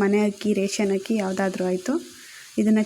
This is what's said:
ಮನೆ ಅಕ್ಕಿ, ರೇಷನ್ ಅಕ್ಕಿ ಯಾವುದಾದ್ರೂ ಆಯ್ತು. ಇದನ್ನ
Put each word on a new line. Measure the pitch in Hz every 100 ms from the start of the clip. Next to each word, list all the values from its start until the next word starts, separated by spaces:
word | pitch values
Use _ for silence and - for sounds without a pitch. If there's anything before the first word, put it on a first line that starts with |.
ಮನೆ | 196 208 208
ಅಕ್ಕಿ, | 202 208 202
ರೇಷನ್ | 196 - 202 196
ಅಕ್ಕಿ | - 220
ಯಾವುದಾದ್ರೂ | 190 190 196 190 -
ಆಯ್ತು. | 185 - 320 - - - - - -
ಇದನ್ನ | 214 214